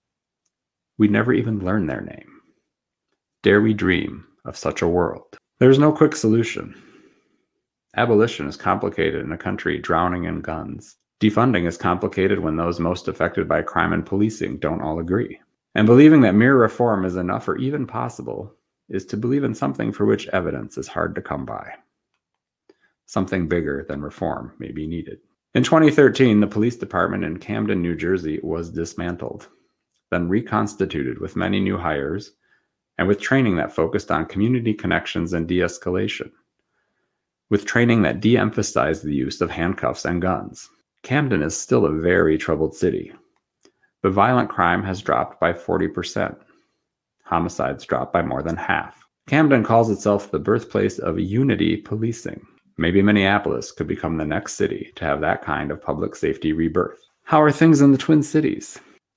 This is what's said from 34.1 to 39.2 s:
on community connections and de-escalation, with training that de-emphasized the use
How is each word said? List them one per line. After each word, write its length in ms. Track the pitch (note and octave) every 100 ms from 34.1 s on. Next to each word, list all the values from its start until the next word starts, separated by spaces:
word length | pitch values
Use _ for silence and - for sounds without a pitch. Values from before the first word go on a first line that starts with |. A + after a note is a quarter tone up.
on 160 | D#2 E2
community 480 | F#2+ A2 B2+ A#2
connections 580 | G#2 F2+ E2+ - F2+ E2+
and 140 | F2 E2
de-escalation, 840 | F2+ F2 - - F2+ G#2 - - _ _ _ _ _ _ _ _ _ _ _ -
with 160 | G2+ -
training 360 | A#2 A#2 A2+
that 160 | F2 C2
de-emphasized 840 | A2 A#2+ G#2+ - G#2 - D2 D#2
the 100 | D2+
use 260 | C#2+